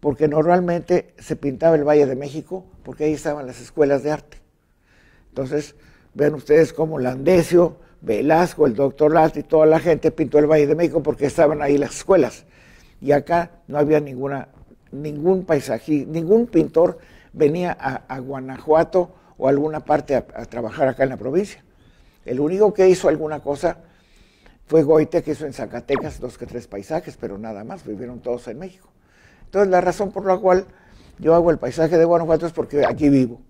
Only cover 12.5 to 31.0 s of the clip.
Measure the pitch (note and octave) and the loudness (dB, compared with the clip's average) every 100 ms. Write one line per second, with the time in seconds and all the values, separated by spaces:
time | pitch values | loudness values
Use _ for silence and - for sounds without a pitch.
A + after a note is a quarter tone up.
12.5 | _ _ - _ _ C3+ D3 C#3+ E3+ E3+ | _ _ -20 _ _ 0 0 0 -2 -2
13.5 | - - C#3 D3 D3+ C#3+ B2+ C#3 C#3 - | -12 -10 -4 0 0 -2 -10 -10 -10 -12
14.5 | _ - _ _ C3+ D3+ D3 E3 F#3+ F3+ | _ -20 _ _ -14 -12 -4 -2 -2 0
15.5 | D3+ C3 A2+ - D3+ C3 D#3+ E3 A3 A#3+ | -2 -2 -8 -2 -4 -2 -6 2 2 4
16.5 | B3+ A3 D#3+ F3 F3 - - _ - D3+ | 0 2 2 2 0 -18 -20 _ 0 0
17.5 | E3 F3+ - C3+ C3 _ C3 B2+ C3+ C3 | 0 -4 -6 -8 -8 _ -14 -10 -12 -12
18.5 | C3 - D#3 E3 F#3 F3 - _ _ C3 | -14 2 2 2 0 -2 -8 _ _ 0
19.5 | C#3+ D3+ D3+ D3 D3+ C#3+ C3 - - A#2 | 0 -2 -6 -2 -2 0 -4 -4 -16 -14
20.5 | A#2 A2+ D3+ C3+ B2+ C3+ B2+ A#2+ D#3 G3+ | -10 -10 -2 -2 0 -4 -4 -4 -4 -4
21.5 | - _ _ _ _ _ _ - B2+ D3 | -12 _ _ _ _ _ _ -10 -4 -4
22.5 | F#3 G#3 G3+ F#3 F3+ F#3+ D#3 D#3 D3+ C#3 | 2 0 4 4 4 2 0 -4 -8 -8
23.5 | C#3+ E3+ - _ _ _ _ _ _ _ | -4 -4 -6 _ _ _ _ _ _ _
24.5 | _ _ D#3 C#3+ D#3+ D3+ F3 - D3+ D3+ | _ _ 2 4 2 2 -2 -4 -8 -8
25.5 | A#2 G#2+ A#2+ - C#3 D#3 - B2+ - B2 | -10 -12 -12 -4 -4 -4 -12 -14 -14 -14
26.5 | A#2+ - G2+ G2 D#3 F3+ - A2 G2 A2+ | -14 -14 -16 -8 -8 -8 -14 -12 -12 -12
27.5 | G#2 A2+ F3+ - G2+ A#2+ B2 B2 A#2+ A#2+ | -14 -14 -16 -14 -12 -12 -12 -8 -8 -8
28.5 | A#2+ F#3 F3+ _ _ _ _ _ _ - | -16 -16 _ _ _ _ _ _ _ -6
29.5 | F#3+ G3+ F3+ F3+ E3+ G3 G3 F#3+ F#3 F#3 | 0 2 4 2 -2 -6 -4 -2 0 4
30.5 | F#3 F#3+ _ _ - | 2 0 _ _ -20